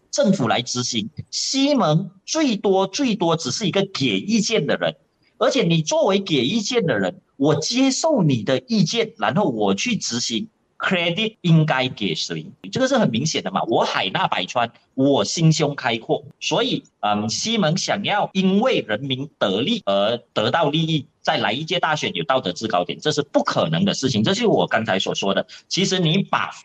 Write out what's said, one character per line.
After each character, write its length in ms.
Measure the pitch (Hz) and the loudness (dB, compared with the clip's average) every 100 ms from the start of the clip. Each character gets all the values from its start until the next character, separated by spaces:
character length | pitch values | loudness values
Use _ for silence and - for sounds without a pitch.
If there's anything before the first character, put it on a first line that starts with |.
| _ | _
政 200 | - 220 | 0 2
府 140 | 165 113 | 2 2
来 160 | 107 | 0
执 220 | 127 123 | -2 -4
行。 260 | 120 117 101 - - | -4 -4 -6 -10 -10
西 420 | - - 269 277 | -6 -2 0 2
蒙 380 | 277 165 156 196 - | 4 4 2 0 -10
最 300 | - 311 285 202 | -6 0 0 2
多 300 | 208 190 190 | 2 2 2
最 300 | - 262 196 | 0 -2 0
多 200 | 165 165 | 0 0
只 140 | 127 | -2
是 160 | - 190 | -4 -2
一 60 | |
个 120 | 196 196 | 0 -2
给 280 | - 135 95 | -2 0 0
意 200 | 170 226 | 0 0
见 240 | - 220 | 2 0
的 120 | - 87 | 0 0
人， 180 | 82 - _ _ _ - | -2 -4 _ _ _ -2
而 140 | 240 | 0
且 140 | 269 | 2
你 180 | 170 165 | 2 2
作 220 | 151 311 | 2 2
为 160 | 247 196 | 2 2
给 260 | 190 143 123 | 0 0 0
意 140 | 220 | -2
见 260 | 202 247 160 | -2 -2 0
的 100 | 104 | 0
人， 240 | 92 - _ - | -2 -6 _ 0
我 200 | 143 151 | 2 2
接 340 | - 240 269 | 0 0 0
受 320 | 262 330 277 | 2 0 2
你 220 | 156 120 | 2 2
的 160 | 104 131 - | 0 -2 0
意 160 | 220 | 0
见， 300 | 156 226 220 - | 2 0 -4 -2
然 160 | 104 | -2
后 140 | 151 185 | 0 0
我 240 | 110 101 | 0 0
去 220 | 98 - - | 0 -2 -2
执 240 | - 117 | -4 -4
行， 280 | - 113 110 _ _ - | -4 -4 -6 _ _ -6
credit 600 | - 180 175 170 220 - | -2 0 0 -2 -4 -2
应 260 | 175 160 156 | 4 4 4
该 220 | 131 127 | 2 -2
给 260 | - 98 | -2 -2
谁？ 320 | 78 - 82 82 - 95 | -2 -4 -8 -10 -16 -8
这 80 | 226 | -2
个 80 | 262 | 2
是 100 | 269 | 2
很 120 | 165 | 2
明 160 | 113 156 | 0 -2
显 160 | 120 | -2
的 80 | 90 | -2
嘛， 100 | 90 | -4
我 180 | 78 131 | 0 0
海 260 | - - 95 | 0 -2 -2
纳 180 | 156 190 | -2 -2
百 160 | 98 | -2
川， 260 | 92 123 117 - _ | -2 -2 -2 -6 _
我 300 | - 139 131 | 0 2 4
心 280 | 101 - 160 | 0 2 4
胸 220 | 156 143 | 4 0
开 240 | 139 123 117 | -2 -4 -4
阔， 260 | - 135 - - | -2 -4 -4 -10
所 240 | - 170 | -2 0
以， 220 | 254 - - _ | 0 -4 -8 _
嗯， 280 | 104 104 110 | -2 0 -2
西 300 | - 220 226 | -4 -2 0
蒙 180 | 156 180 | 2 0
想 280 | - 104 | -2 -2
要 260 | 147 208 233 | -2 -2 -2
因 280 | 190 190 196 | 0 2 4
为 180 | 254 190 - | 4 0 -2
人 140 | 107 | -4
民 280 | 139 127 143 _ | -4 -6 -8 _
得 200 | 110 95 | -2 0
利 220 | 156 233 - | 0 -2 0
而 300 | 101 104 120 - | 0 0 -2 -4
得 200 | - 110 | -2 0
到 180 | 165 151 | 2 2
利 160 | 156 160 | 0 0
益， 200 | 156 - _ | -2 -4 _
再 180 | - 151 | -2 0
来 140 | 104 | -2
一 120 | 127 | -2
届 160 | 160 175 | -4 -2
大 160 | 165 156 | -2 -2
选 160 | 110 | -2
有 80 | 90 | -4
道 140 | 82 131 | 0 0
德 120 | 92 | -2
制 140 | 85 113 | -4 -2
高 160 | 90 | 0
点， 140 | 87 - | -2 -4
这 100 | 151 | -2
是 120 | 151 | -2
不 200 | 143 285 | -2 0
可 260 | - - 160 | 0 0 0
能 120 | 165 | 2
的 100 | 196 | 0
事 160 | - 131 | 0 0
情。 120 | 104 | 0
这 120 | 113 | 0
就 60 | 202 | 2
是 60 | 226 | 2
我 200 | 147 175 | 2 0
刚 180 | 117 | -2
才 140 | 110 95 | 0 -2
所 160 | 95 | -2
说 180 | - 98 | -2 -2
的， 140 | 95 - - - | -2 -4 -12 -6
其 160 | - | -2
实 140 | 190 185 | 0 0
你 200 | 160 160 | 2 0
把 320 | 196 127 85 - | 0 -2 -4 -8